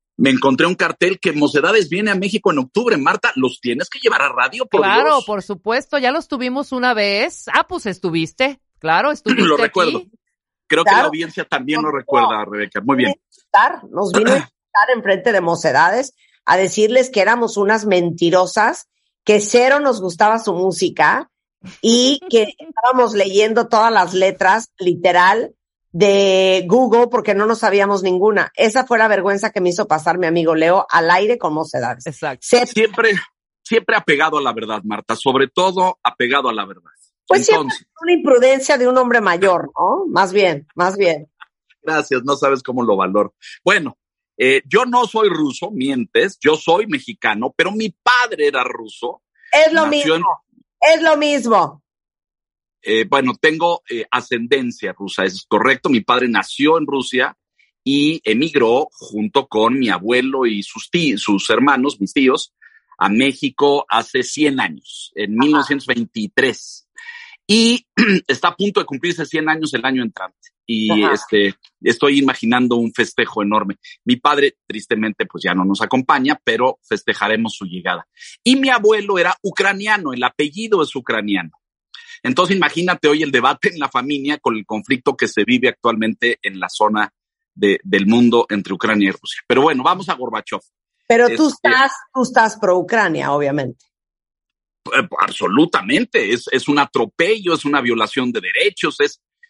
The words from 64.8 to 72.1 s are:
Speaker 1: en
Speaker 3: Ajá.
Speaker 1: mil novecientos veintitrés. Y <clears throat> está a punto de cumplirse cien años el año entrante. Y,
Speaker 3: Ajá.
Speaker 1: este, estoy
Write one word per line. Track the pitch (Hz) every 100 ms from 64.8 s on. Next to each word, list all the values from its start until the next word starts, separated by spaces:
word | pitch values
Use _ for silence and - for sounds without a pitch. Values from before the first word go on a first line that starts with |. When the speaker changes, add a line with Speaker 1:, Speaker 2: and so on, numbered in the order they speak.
| - - - -
Speaker 1:
en | 104
Speaker 3:
Ajá. | 110
Speaker 1:
mil | 147
novecientos | 151 143 143 131
veintitrés. | 120 113 113 104 - 127 107 - - _ - - - - - -
Y | 220 226 233 _ -
<clears throat> | 220 190 -
está | 131 180
a | -
punto | 202 196
de | 165
cumplirse | 165 175 170 147
cien | 160 156
años | 160 156
el | 127 131
año | 131
entrante. | 113 - 92 _ _ _ -
Y, | 110 110 107
Speaker 3:
Ajá. | 101 101
Speaker 1:
este, | - 107 101 - _ _
estoy | 113 117 143